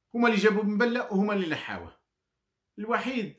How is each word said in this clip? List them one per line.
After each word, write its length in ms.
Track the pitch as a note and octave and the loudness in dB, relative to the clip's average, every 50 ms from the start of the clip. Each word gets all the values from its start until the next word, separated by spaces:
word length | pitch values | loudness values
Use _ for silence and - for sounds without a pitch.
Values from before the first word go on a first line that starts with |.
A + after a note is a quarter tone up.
| _ _ - | _ _ 0
هما 120 | A#3 A#3+ | 2 4
اللي 120 | A#3 A3 G3 | 4 4 4
جابوا 240 | G3 G#3+ G3+ G#3+ G#3 | 4 4 4 2 0
بن 140 | G#3 G#3 | 0 0
بلة 360 | G3+ A#3+ A#3 A#3 B3 - - G3+ | 2 2 2 0 -2 -4 -2 0
وهما 200 | F#3+ G3+ G#3 G3+ | 0 0 2 0
اللي 160 | G3 F#3 D#3+ | -2 -2 -2
نحاوه. 480 | C#3+ B2 - - G2+ F2 E2+ E2+ - _ _ _ _ _ _ _ _ _ _ _ _ _ _ _ _ G#3 | -4 -6 -6 -8 -10 -10 -12 -14 -18 _ _ _ _ _ _ _ _ _ _ _ _ _ _ _ _ -10
الوحيد 560 | G#3 A3 A#3 G#3 - B3 C4+ A#3+ G3+ D3+ - | -4 -2 -2 -2 -2 -4 -4 -4 -4 -6 -8